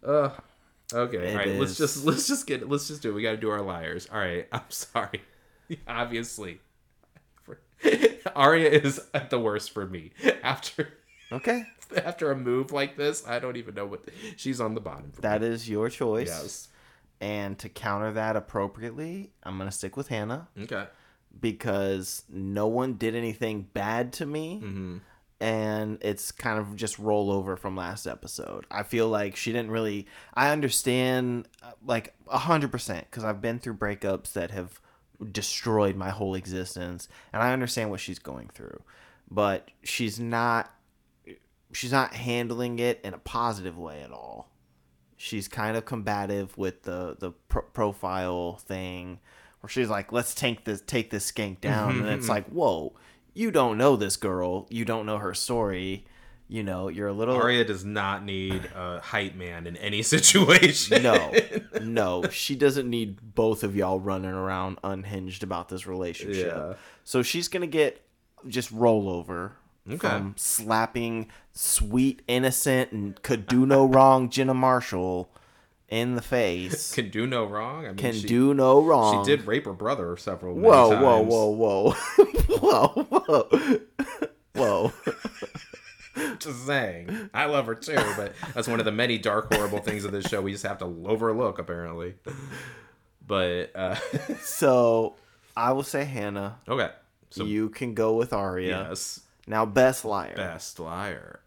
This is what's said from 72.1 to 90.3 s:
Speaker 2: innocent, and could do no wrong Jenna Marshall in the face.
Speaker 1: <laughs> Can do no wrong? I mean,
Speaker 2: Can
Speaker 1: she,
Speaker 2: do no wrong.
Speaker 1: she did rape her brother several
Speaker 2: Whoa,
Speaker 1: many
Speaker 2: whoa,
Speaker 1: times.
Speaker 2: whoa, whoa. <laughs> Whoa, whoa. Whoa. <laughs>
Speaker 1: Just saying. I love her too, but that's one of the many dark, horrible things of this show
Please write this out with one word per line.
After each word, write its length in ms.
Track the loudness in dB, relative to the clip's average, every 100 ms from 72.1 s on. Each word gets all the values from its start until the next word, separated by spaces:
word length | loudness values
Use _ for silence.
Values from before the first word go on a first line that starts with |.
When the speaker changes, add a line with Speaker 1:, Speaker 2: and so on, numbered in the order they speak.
| 2 -2
Speaker 2:
innocent, 640 | 2 2 0 2 2 2
and 300 | -2 -6 -8
could 240 | -2 -2 2
do 180 | 4 8
no 200 | 8 8
wrong 440 | 10 10 8 4
Jenna 240 | 0 2
Marshall 800 | 4 4 4 2 -4 -2 -2 -6 -14 _ _ _ _ _
in 280 | -2 0 -2
the 60 |
face. 720 | 0 2 2 0 -4 -4 -4 -4
Speaker 1:
<laughs> 0 |
Can 140 | -4
do 160 | -2 -2
no 200 | -2 -2
wrong? 400 | -4 -6 -8 -10
I 20 |
mean, 60 | -4
Speaker 2:
Can 180 | -2
Speaker 1:
she, 140 | -2 2
Speaker 2:
do 260 | 4 6
no 280 | 6 10 10
wrong. 400 | 10 8 8 6
Speaker 1:
she 80 | 4 2
did 100 | 4
rape 160 | -2
her 80 | -2
brother 440 | -4 -2 -2 -2 -6
several 380 | -6 -6 -6 4
Speaker 2:
Whoa, 340 | 10 10 10
Speaker 1:
many 160 | 10 8
Speaker 2:
whoa, 120 | 8
Speaker 1:
times. 140 | 8
Speaker 2:
whoa, 140 | 6 6
whoa. 400 | 4 4 6 4
<laughs> 640 | 4 -2 8 8 8 4 6
Whoa, 280 | 6 6 6 4 2
whoa. 720 | 2 6 4 6 4 4 2 0 _ -8 -4 -8 -8 _ 0
Whoa. 380 | 2 4 2 -2
<laughs> 1400 | -6 -6 -8 -10 -14 -14 -18 -20 -20 -20 -16 -6 -6 -6
Speaker 1:
Just 260 | -10 -10 -2
saying. 640 | 0 0 -6 -8 -10 -6
I 120 | -2 0
love 220 | 0 0
her 80 | -6
too, 200 | -2 0 0 -2
but 160 | -6 -8 -10
that's 140 | -4 -2
one 120 | 0
of 60 | 0
the 60 |
many 260 | 2 2 2
dark, 360 | 2 0 2
horrible 240 | 0 2 -2
things 240 | -4 -4
of 80 | -4
this 140 | -4
show 140 | -2